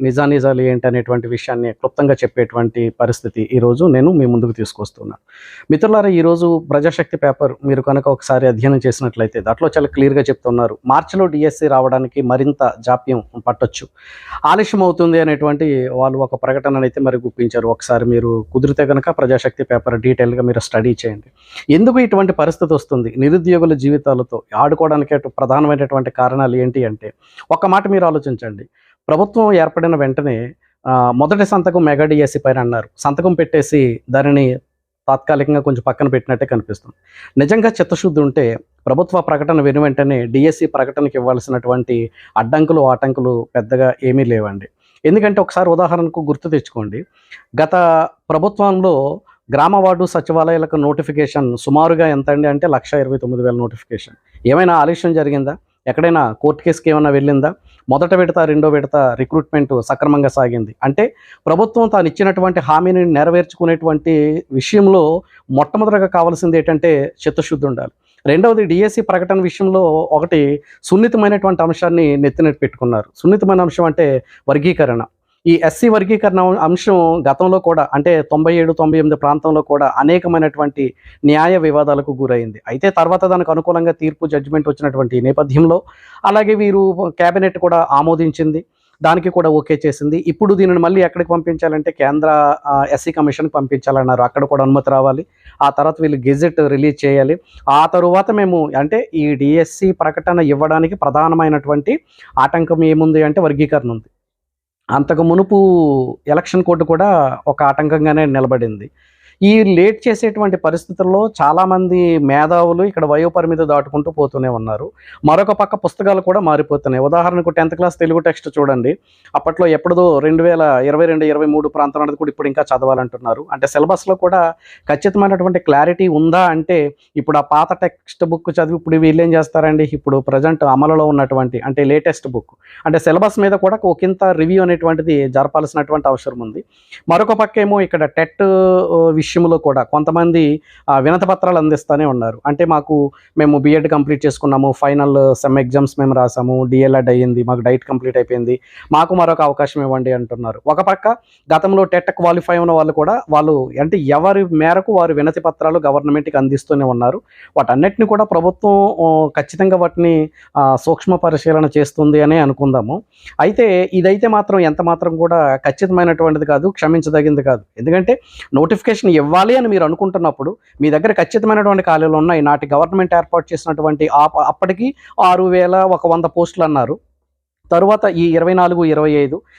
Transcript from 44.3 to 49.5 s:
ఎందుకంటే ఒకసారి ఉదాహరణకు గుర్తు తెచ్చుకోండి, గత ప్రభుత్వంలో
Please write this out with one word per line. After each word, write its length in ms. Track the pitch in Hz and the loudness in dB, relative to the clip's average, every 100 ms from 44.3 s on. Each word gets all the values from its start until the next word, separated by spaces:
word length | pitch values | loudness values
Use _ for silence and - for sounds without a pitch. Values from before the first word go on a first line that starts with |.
| 113 104 98 - _ _ _ 151 | -2 -4 -10 -16 _ _ _ 0
ఎందుకంటే 360 | 202 208 202 | 2 2 0
ఒకసారి 280 | 180 - 185 | -2 0 0
ఉదాహరణకు 520 | 170 180 170 165 165 | 2 0 -2 -4 -4
గుర్తు 280 | 147 143 165 | -6 -6 -4
తెచ్చుకోండి, 560 | 151 - 117 104 110 185 _ _ - _ 120 | -4 -4 -10 -10 -12 -16 _ _ -20 _ -4
గత 440 | 160 180 175 160 165 _ - | 0 2 2 2 0 _ -4
ప్రభుత్వంలో 920 | 156 196 208 202 190 185 147 139 190 _ _ - | -2 -2 -2 0 0 0 0 -2 -6 _ _ -4